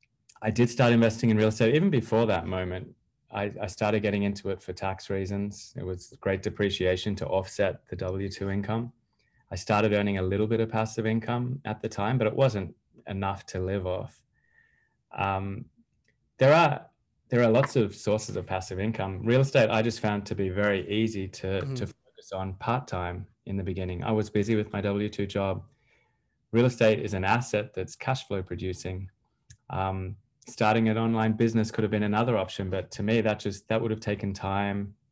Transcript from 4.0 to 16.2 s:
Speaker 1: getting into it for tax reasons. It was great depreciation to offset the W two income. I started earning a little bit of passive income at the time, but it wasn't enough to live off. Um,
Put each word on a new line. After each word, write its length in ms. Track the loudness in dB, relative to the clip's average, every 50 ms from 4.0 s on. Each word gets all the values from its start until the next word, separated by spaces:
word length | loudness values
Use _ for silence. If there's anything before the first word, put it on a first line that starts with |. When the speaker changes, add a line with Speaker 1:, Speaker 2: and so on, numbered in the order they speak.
Speaker 1:
getting 240 | 2 2 0 2 0
into 260 | 0 -2 -4 -4 -6
it 100 | -6 -6
for 140 | -8 -12 -8
tax 340 | -6 -4 -4 -4 -6 -6 -4
reasons. 640 | -4 -2 -2 -2 -2 -2 -4 -4 -6 -10 -16 -14 -12
It 120 | -10 -8
was 280 | -8 -8 -8 -10 -16 -14 -6
great 220 | -2 -2 -2 0
depreciation 720 | -2 -4 -2 0 0 0 0 0 2 2 2 0 0 -4 -4
to 100 | -4 -4
offset 540 | -2 -2 -2 -2 -2 -2 0 0 0 -2 -4 _ -12
the 80 | -8
W 320 | -6 -6 -4 -4 -4 -4 -6
two 220 | -6 -4 -4 -2
income. 420 | -2 -2 -2 -2 -2 -2 -4 -6 -10 _ _ _ _ _ _ _ _ _ _ -10
I 40 | -10
started 400 | -6 -2 0 2 4 4 4 4
earning 240 | 2 2 2 0 0
a 40 |
little 240 | 0 0 0 0 0
bit 140 | 2 2 0
of 80 | 0 0
passive 380 | 0 -2 -2 -2 -2 -2 -2
income 560 | 0 0 0 0 0 -2 -2 -2 -4 -4 -6 -4
at 160 | -6 -6 -4
the 80 | -6 -8
time, 300 | -4 -2 -2 0 2 2
but 80 | 2
it 100 | 2 2
wasn't 380 | 4 2 2 2 0 -4 -6 -8 _ _ _ _ -20 -14
enough 400 | -10 -6 -4 -4 -4 -4 -6 -8
to 120 | -8 -6 -4
live 280 | -4 -2 -2 -4 -4
off. 360 | -4 -6 -6 -8 -10 -14 -20 _ _ _ _ _ _ _ _ _ _ _ _ _ _ _ _ _ _ -6
Um, 480 | -4 -2 -2 -2 -2 -4 -6 -8 -8 -12 -16 _ _ _ _ _ _ _ _ _ _